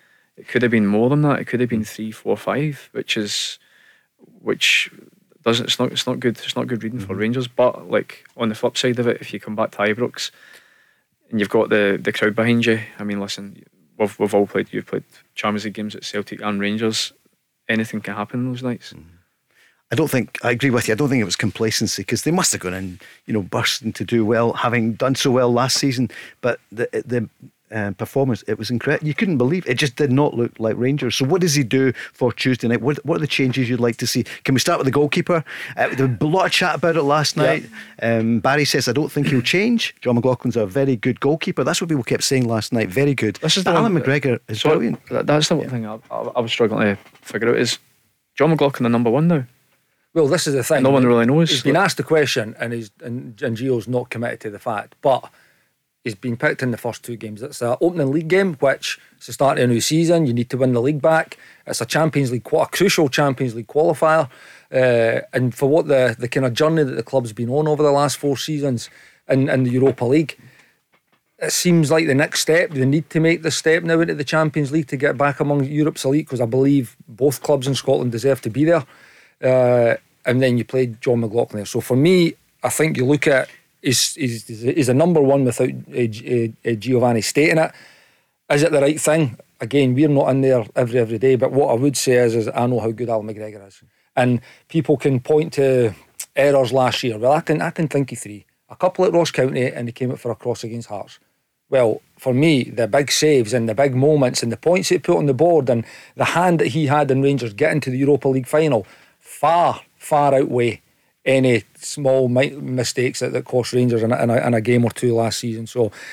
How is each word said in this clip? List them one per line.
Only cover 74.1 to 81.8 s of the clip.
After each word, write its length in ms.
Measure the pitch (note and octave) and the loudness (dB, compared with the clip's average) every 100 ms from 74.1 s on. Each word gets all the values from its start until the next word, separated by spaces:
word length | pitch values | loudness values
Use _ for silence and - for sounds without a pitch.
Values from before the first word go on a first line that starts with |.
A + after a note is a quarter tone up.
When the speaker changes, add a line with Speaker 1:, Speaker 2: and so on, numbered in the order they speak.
Speaker 3:
the 100 | D#3 | -2
Champions 460 | C#3 D#3+ D#3+ D3+ C#3+ | -2 0 0 0 -2
League 160 | D3+ D3 | -2 -4
to 80 | C#3 | -2
get 200 | C#3+ B2+ | -2 2
back 220 | C#3+ C#3+ | 0 0
among 240 | C#3+ D3 | 0 0
Europe's 400 | C3+ D3 D3+ - | 0 0 0 0
elite, 240 | C3+ D3 D3+ | 0 0 0
'cause 120 | B2 | -2
I 60 | A#2+ | 0
believe 500 | B2+ C3+ C#3+ A#2 - - | 2 4 2 0 -8 -18
both 340 | A2+ C#3 C3 | -2 0 0
clubs 240 | - C#3+ C3 | 0 0 0
in 80 | |
Scotland 380 | C3 - C3+ B2+ | -4 0 0 0
deserve 280 | A#2 C3+ C3 | -2 0 0
to 80 | A#2+ | -2
be 140 | G#2 | 0
there. 200 | D#3 E3 B2+ - - _ _ _ | 2 2 0 -14 -20 _ _ _
Uh, 540 | B2+ B2+ B2 B2 A#2 - _ _ | 2 4 4 4 4 2 _ _
and 160 | - B2 | -2 2
then 160 | C3 A#2+ | 2 2
you 80 | |
played 360 | A2+ C3 B2+ A2 | 0 0 -2 -2
John 200 | - A#2+ | 0 0
McLaughlin 380 | A2+ A2+ A#2 G#2+ | 0 -2 -2 -4
there. 80 | G2 | -6
So 140 | B2 | -4